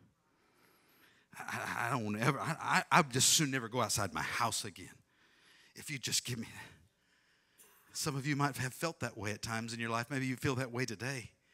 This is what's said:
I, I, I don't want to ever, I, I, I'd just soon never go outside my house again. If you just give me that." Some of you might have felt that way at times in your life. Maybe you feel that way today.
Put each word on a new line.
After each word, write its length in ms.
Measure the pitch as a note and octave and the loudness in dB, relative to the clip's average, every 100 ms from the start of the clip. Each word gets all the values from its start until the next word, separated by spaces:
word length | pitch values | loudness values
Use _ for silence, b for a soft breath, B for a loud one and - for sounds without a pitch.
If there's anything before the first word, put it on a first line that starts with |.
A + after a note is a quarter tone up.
| B _ b b b b b b b b b b b - | B _ b b b b b b b b b b b -12
I, 200 | - A#2 | -6 -4
I, 280 | - - A#2+ | -2 0 0
I 40 | |
don't 120 | C3 | 0
want 140 | G#2 G#2 | 0 2
to 80 | |
ever, 160 | C3 C3+ | 2 2
I, 160 | G#2+ - | -2 -4
I, 240 | A2 F3 - | 2 2 6
I'd 220 | F3 D3 | 6 6
just 160 | B2+ - | 4 6
soon 220 | - D3 | 6 4
never 180 | C3 A2+ | 0 -2
go 140 | B2 | 0
outside 320 | A2 - G2 | 0 2 0
my 80 | D#2 | -2
house 420 | - - A#2 - | -2 0 0 0
again. 240 | G#2 F2 - - _ B B B B B B G#2+ | -6 -10 -18 -20 _ B B B B B B -16
If 140 | - | -8
you 80 | C#3 | -6
just 260 | A#2+ - | 0 0
give 140 | - B2 | 0 -6
me 80 | - | -6
that." 1500 | - - - - _ _ _ _ _ _ _ - - _ - | -12 -16 -20 -20 _ _ _ _ _ _ _ -20 -20 _ -4
Some 200 | D#3 C3+ | -2 0
of 100 | C#3 | 0
you 80 | |
might 220 | C#3+ C#3+ A#2+ | 2 2 2
have 180 | B2+ | -4
felt 240 | - E3 - | -2 -4 -2
that 160 | A#2+ A2 | -6 -4
way 140 | G#2 | -4
at 100 | G#2 | -4
times 300 | A2+ A2+ A2+ | -4 -4 -4
in 60 | A#2 | -4
your 120 | A#2 | -2
life. 160 | A2+ A#2 | -2 0
Maybe 160 | C3+ C3 | -2 -2
you 80 | |
feel 200 | B2 D3+ B2+ | 0 0 0
that 160 | B2+ | -2
way 140 | B2 B2 | -2 -4
today. 440 | G2+ B2 C3+ G2 _ b | -4 -6 -6 -10 _ b